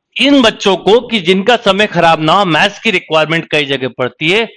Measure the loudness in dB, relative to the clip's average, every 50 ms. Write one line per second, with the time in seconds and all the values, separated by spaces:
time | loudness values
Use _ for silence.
0 | _ _ -6 -2 0 2 4 4 4 2 0 0 -2 -2 -2 0 2 2 2 2
1 | 0 -2 -4 -2 0 0 0 0 2 0 0 0 0 0 0 0 0 -2 0 0
2 | 2 2 2 2 2 2 2 2 2 2 2 0 0 0 -2 -4 -4 -2 -2 -2
3 | -2 -2 -2 0 0 0 -2 -4 -4 -2 -2 -2 -2 -2 -4 -4 -4 -6 -6 -4
4 | -6 -6 -6 -4 -2 -2 0 0 -2 -4 -8